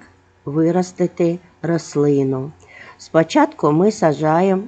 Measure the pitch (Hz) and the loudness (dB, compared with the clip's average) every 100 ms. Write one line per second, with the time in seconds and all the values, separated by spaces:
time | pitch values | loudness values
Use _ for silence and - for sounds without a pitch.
0 | - _ _ _ 143 151 160 180 180 - | -8 _ _ _ -6 0 0 0 -2 -2
1 | 175 180 170 175 - _ 160 165 - 147 | -4 0 -2 -2 -10 _ -4 -4 -4 0
2 | 147 139 135 131 143 - - - - - | 2 2 0 -2 -8 -14 -20 -20 -20 -20
3 | - 160 160 311 302 - 151 156 202 208 | -2 0 2 2 0 0 0 2 2 2
4 | 165 143 156 165 196 190 | 0 0 0 2 2 0